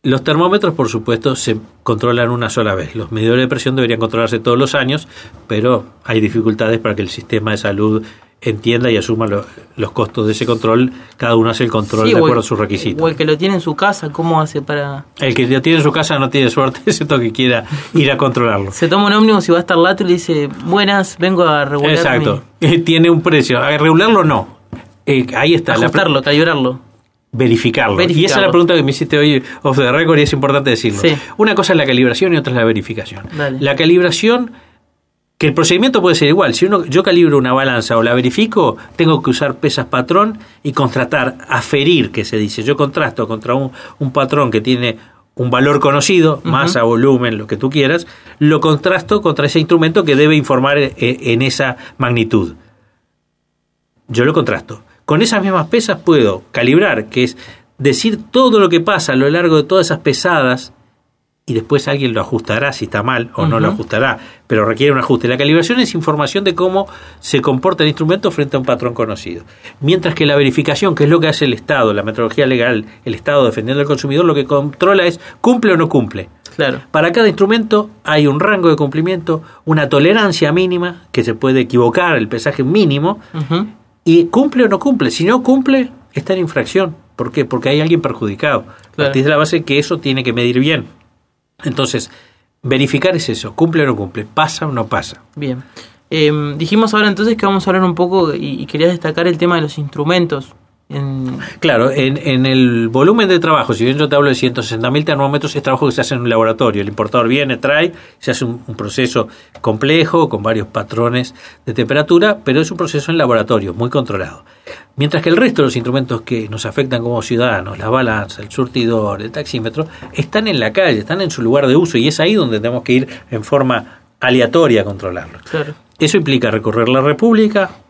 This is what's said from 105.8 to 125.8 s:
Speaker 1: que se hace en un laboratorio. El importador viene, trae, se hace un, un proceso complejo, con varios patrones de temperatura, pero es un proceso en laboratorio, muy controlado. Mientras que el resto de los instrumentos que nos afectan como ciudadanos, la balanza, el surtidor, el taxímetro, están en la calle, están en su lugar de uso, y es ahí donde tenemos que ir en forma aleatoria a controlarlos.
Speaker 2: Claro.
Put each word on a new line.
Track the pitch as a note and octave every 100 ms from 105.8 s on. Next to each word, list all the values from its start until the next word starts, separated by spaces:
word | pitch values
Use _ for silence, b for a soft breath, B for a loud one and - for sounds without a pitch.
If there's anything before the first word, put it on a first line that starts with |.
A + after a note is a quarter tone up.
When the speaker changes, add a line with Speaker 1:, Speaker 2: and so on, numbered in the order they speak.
| C#3+
Speaker 1:
que |
se | -
hace | B2+ B2+
en |
un | A#2+
laboratorio. | A2+ A2+ A2+ B2 G2+
El | G2+
importador | G#2 G#2 B2 A2+
viene, | C3+ C#3 B2+
trae, | C3+ D3 F3 E3+ B B
se | -
hace | B2+
un, | B2 A#2+ -
un | A2
proceso | G#2 - B2+ B2+ G#2+ B B -
complejo, | - G#2+ C#3 D#3+ D#3+ E3+ E3
con | G#2
varios | G#2+ A2 G2+
patrones | - - A2+ A#2 B2 B2+ B B B -
de |
temperatura, | A2 A#2+ C#3+ D3+ E3+ G#3 G#3
pero | - C3
es | D#3+
un | F3
proceso | E3+ D3 C#3
en | E3
laboratorio, | C3 A2+ G#2+ A2+ F#2+
muy | F2+ A#2+
controlado. | C#3+ A#2+ G2 D#2+ - _ B B B B -
Mientras | D3 D#3+
que | E3
el | F3
resto | B3+ A#3+
de | C3+
los | B2+
instrumentos | A#2 C3+ B2+ A#2
que | - A#2 G#2+
nos | G#2 A2+
afectan | - C3 B2
como | A#2 A#2+
ciudadanos, | - A#2 A#2+ G2+ F2+ E2+
la | G#2+
balanza, | C3 B2 A2 F#2+ -
el | G#2
surtidor, | - B2+ B2+ A#2 A2+ G#2 G2
el | A2
taxímetro, | A2+ - B2 A2 D3 D#3 B B
están | - D3 - A3
en | D3+
la | A2
calle, | A2 F3+ A2
están | G#2 F3
en | F3+
su | D3
lugar | A#2 C#3 C3+
de | C#3+
uso, | E3+ C3
y | C3+
es | D3
ahí | E3
donde | G#3+ C3+ A2
tenemos | A#2 A#2+
que | A#2+
ir | B2 B2+ B -
en | A2+ -
forma | C#3+ C3 A#2 - - _ _
aleatoria | B2+ B2+ A#2 E3+ D#3 A2+
a |
controlarlos. | G2+ F#2+ F#2+ F2+ E2 F2
Speaker 2:
Claro. | - D#3 D3+ D3